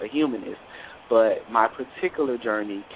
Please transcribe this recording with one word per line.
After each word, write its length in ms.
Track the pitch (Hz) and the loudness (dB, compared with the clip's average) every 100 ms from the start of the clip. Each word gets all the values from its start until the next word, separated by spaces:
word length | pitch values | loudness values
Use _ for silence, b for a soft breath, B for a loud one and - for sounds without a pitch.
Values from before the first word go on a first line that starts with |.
a 60 | 110 | -6
humanist. 520 | 143 147 107 - - - B B B - | 0 0 -2 -8 -12 -16 B B B 2
But 420 | 113 110 92 - | 4 6 2 0
my 180 | 117 113 | 2 2
particular 680 | - 127 - 185 160 139 120 | 0 -12 -4 -4 0 -2 -2
journey 460 | 117 107 104 101 - | -2 -2 -4 -8 -10